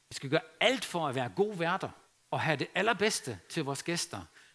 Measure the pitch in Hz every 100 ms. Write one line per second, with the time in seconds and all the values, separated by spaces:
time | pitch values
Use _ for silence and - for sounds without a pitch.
0 | _ - 139 156 - - 208 254 - 175
1 | 156 127 120 - 208 202 165 185 120 -
2 | - _ _ 143 135 147 160 175 214 208
3 | 214 - - 101 - - 139 139 - 170
4 | - 104 92 - -